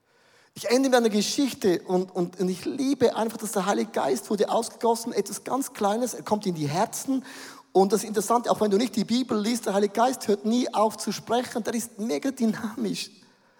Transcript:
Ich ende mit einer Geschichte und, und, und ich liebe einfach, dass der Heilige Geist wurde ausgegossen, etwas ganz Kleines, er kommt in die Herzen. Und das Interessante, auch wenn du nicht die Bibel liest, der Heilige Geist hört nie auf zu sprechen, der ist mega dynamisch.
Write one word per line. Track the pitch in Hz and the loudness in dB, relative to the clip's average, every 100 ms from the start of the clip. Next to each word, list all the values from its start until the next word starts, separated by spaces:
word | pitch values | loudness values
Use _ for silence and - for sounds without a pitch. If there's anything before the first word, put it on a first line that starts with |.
| _ _ _ _ _ | _ _ _ _ _
Ich | - 202 | -10 0
ende | 247 269 | 2 6
mit | 247 | 6
einer | 226 | 6
Geschichte | 208 196 - 269 - 196 170 | 2 0 2 0 2 2 2
und, | - 185 185 | 2 0 0
und, | 190 175 - | -2 -4 -2
und | 185 | -2
ich | 180 | -2
liebe | - 240 269 277 233 - | -6 -2 0 4 2 2
einfach, | 226 226 | -2 -4
dass | 214 | -6
der | 202 185 | -2 0
Heilige | 220 220 | 0 -2
Geist | 214 277 240 - | -2 0 -2 -2
wurde | 208 - | -2 0
ausgegossen, | 202 226 - 233 226 240 | 0 -2 -2 0 0 -2
etwas | - 202 202 | -4 -4 -6
ganz | - 262 - | -4 -4 -4
Kleines, | - 202 220 247 | -2 0 0 -2
er | - | -6
kommt | - 214 190 | -2 -2 -2
in | |
die | 160 143 | -2 -2
Herzen. | 165 226 - - 262 - - - - - | 0 -2 -4 -2 -4 -4 -16 -16 -20 0
Und | 180 196 | 4 4
das | 214 | 4
Interessante, | 233 214 196 233 220 | 0 -4 2 0 2
auch | 190 | 2
wenn | 214 | 4
du | 196 | 2
nicht | 262 - | 2 0
die | |
Bibel | 180 240 254 214 | 0 0 0 0
liest, | 208 240 - | 0 -2 0
der | |
Heilige | 196 208 | 2 2
Geist | 233 247 247 - | 2 2 2 0
hört | 208 214 | 0 2
nie | 247 - | 0 0
auf | 196 214 220 | 2 0 0
zu | - | -6
sprechen, | - - 233 247 247 | -6 -2 -2 -2 -4
der | 196 | -4
ist | 233 - - | -4 -6 -8
mega | 226 285 277 | -4 -2 -4
dynamisch. | 262 226 - 220 220 202 170 - - _ _ _ | 0 0 0 -6 -6 -4 -4 -8 -14 _ _ _